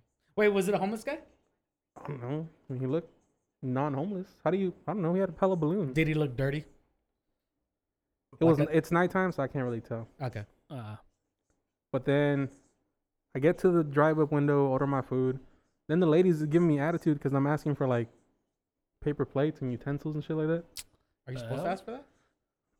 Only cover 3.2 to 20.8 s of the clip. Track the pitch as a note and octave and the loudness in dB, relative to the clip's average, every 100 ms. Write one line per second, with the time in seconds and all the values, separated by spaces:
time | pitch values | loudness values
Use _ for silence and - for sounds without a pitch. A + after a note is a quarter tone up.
3.2 | _ _ _ _ C3 B2+ D3 C3+ F3+ G3 | _ _ _ _ -6 -2 -2 -2 -4 -6
4.2 | F#3+ _ D#3 F#3 F#3+ - - G3+ E3 F#3 | -10 _ -2 0 -2 -4 -8 -4 -2 0
5.2 | F#3+ D#3+ F#3+ F3+ D#3 G3 D3 C3 D#3 D#3 | -2 0 0 2 0 0 -2 0 0 0
6.2 | D3 B2 C3+ D3 D3 _ _ _ _ _ | -2 -2 -2 -4 -8 _ _ _ _ _
7.2 | _ _ _ _ _ _ _ _ _ _ | _ _ _ _ _ _ _ _ _ _
8.2 | _ - E3 D3+ D3+ D#3+ D#3 E3+ F3+ F#3+ | _ 2 4 4 4 2 2 2 2 0
9.2 | F#3 E3 C3+ C#3+ B2 A#2 - A2+ A#2 - | -2 -2 -4 -4 -4 -6 -6 -10 -10 -10
10.2 | C3 G#2+ G#2 _ - C3+ G#2+ A2 _ _ | -8 -8 -12 _ -16 -14 -12 -14 _ _
11.2 | _ _ _ _ _ _ _ C3 C3 C#3 | _ _ _ _ _ _ _ -4 0 2
12.2 | D3 C#3 C3+ - _ _ _ _ _ _ | 4 2 -2 -6 _ _ _ _ _ _
13.2 | _ C3+ D3 F3+ F#3 E3+ D3+ C#3 D#3 D#3 | _ 0 2 4 4 2 2 2 4 4
14.2 | D3 D3 C#3+ C#3+ C#3 C3 C#3 C#3 B2 B2+ | 2 2 2 2 2 2 0 -2 -2 0
15.2 | B2+ C3 - _ _ _ - D#3+ E3+ D#3 | 0 -2 -8 _ _ _ -2 2 4 6
16.2 | F#3 D#3+ D#3 E3 F3 D3 D3 E3 E3 D3 | 4 2 2 4 4 4 0 0 0 0
17.2 | C#3+ C#3 C#3 D3+ D3+ C#3+ C3+ A#2+ A#2 _ | 2 2 2 0 0 0 0 0 -2 _
18.2 | _ _ _ _ _ _ _ _ D3+ D3 | _ _ _ _ _ _ _ _ -4 -2
19.2 | C#3 C3+ D3+ D#3 C3 A#2+ - C#3+ D#3 D3+ | -2 -2 -2 -2 -6 -6 -6 -6 -6 -6
20.2 | - D#3 D#3 E3+ E3+ - | -4 -4 -2 -2 -4 -16